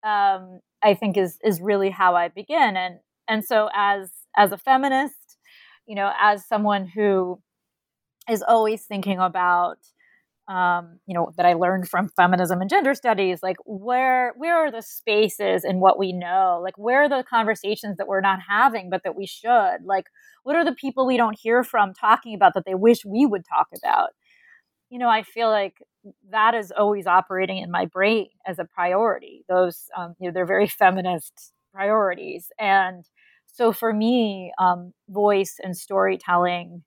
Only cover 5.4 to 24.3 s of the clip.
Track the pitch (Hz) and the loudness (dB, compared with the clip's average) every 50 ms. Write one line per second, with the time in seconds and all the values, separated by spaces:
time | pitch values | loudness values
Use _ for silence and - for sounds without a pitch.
5.4 | _ _ _ _ - _ _ _ _ - 214 202 196 202 - - 202 208 208 202 | _ _ _ _ -20 _ _ _ _ -14 -6 -4 -4 -4 0 2 4 4 4 2
6.4 | 196 - 233 208 208 208 202 202 190 180 170 214 208 202 196 190 185 180 180 - | -2 -4 -2 0 0 0 0 -2 -4 -6 -4 0 0 2 2 2 0 -2 -6 -12
7.4 | _ _ _ _ _ _ _ _ _ _ _ _ _ _ _ _ - - 226 208 | _ _ _ _ _ _ _ _ _ _ _ _ _ _ _ _ -6 -6 -4 -4
8.4 | - - 233 226 220 214 220 214 - - 214 196 185 202 196 180 185 180 165 185 | 2 2 2 2 2 0 -2 -4 -8 -10 -8 -6 -4 -4 -2 -2 -2 -2 -2 0
9.4 | 180 180 175 175 175 170 160 _ _ _ _ _ _ _ _ _ _ _ _ _ | 0 2 2 2 0 -2 -6 _ _ _ _ _ _ _ _ _ _ _ _ _
10.4 | _ - 190 185 180 180 175 175 170 170 170 180 _ - 185 175 170 - 165 - | _ -10 -4 -2 0 0 0 -2 -4 -10 -20 _ _ -6 -4 -2 -2 -4 -2 2
11.4 | 175 175 175 165 180 180 190 190 180 - - 175 185 196 _ - 180 175 185 180 | 2 4 4 4 2 0 0 -2 -4 -4 -2 -4 -4 -2 _ 2 4 4 4 2
12.4 | 185 165 185 175 185 196 302 403 330 269 277 269 _ 247 220 190 196 185 180 165 | 0 0 -2 -4 -4 0 0 0 2 0 -2 -2 _ -2 0 0 0 -2 -2 -4
13.4 | - 185 185 - - - 214 190 196 233 247 254 262 262 254 254 247 247 - 240 | -6 -8 -8 -8 -10 -14 -14 -12 -6 -4 -2 0 2 2 2 0 0 -4 -6 -6
14.4 | 285 339 339 330 320 294 220 226 220 - - - _ - 208 208 220 202 - - | -4 0 0 0 0 0 -4 -8 -14 -14 -18 -12 _ -2 2 2 2 0 0 -4
15.4 | 208 196 185 185 - - 190 180 180 190 - - 196 185 180 180 175 175 180 190 | -2 -2 -2 -2 -2 -2 -2 4 4 4 4 4 0 -4 -4 -8 -8 -4 0 0
16.4 | 190 185 175 170 175 185 - - 208 226 247 269 294 294 277 262 247 - - 233 | 2 2 0 -2 -4 -8 -12 -8 -4 0 2 2 2 2 0 -2 -4 -2 -2 0
17.4 | 220 208 220 - - 202 208 - - 208 196 165 196 - 196 190 190 196 190 185 | 0 0 -2 -4 -4 -6 -6 -6 -6 -10 -8 -8 -6 -4 -2 0 0 0 -2 -2
18.4 | 180 185 202 208 247 277 220 220 185 180 180 185 _ 190 160 - 196 185 - - | -4 -4 0 2 2 2 2 0 -8 -6 -6 -6 _ -6 -8 -8 -10 -12 -12 -10
19.4 | - 226 247 233 202 185 - - 170 180 196 190 196 - _ _ _ _ _ _ | -2 2 4 4 4 2 -2 -4 -4 -4 -4 -4 -4 -8 _ _ _ _ _ _
20.4 | _ 247 294 330 339 302 262 - - 269 - 269 262 254 262 226 240 226 214 - | _ -2 0 0 0 0 -4 -4 -8 -8 -4 -2 -2 0 2 2 0 0 -2 -6
21.4 | _ 226 233 247 247 - - 233 208 190 185 _ - 214 220 240 - 233 214 190 | _ 0 0 0 0 0 0 0 0 0 -2 _ 2 2 2 2 2 -8 -2 4
22.4 | 202 180 175 196 160 190 190 185 196 226 240 - - 208 190 226 277 277 202 185 | 4 4 4 4 -4 -4 -4 2 4 4 4 4 0 -6 0 2 2 2 2 -2
23.4 | 170 _ 170 - 151 _ - - - - - - - - _ _ _ _ | -6 _ -2 -2 -2 _ -4 -8 -4 0 0 0 0 0 _ _ _ _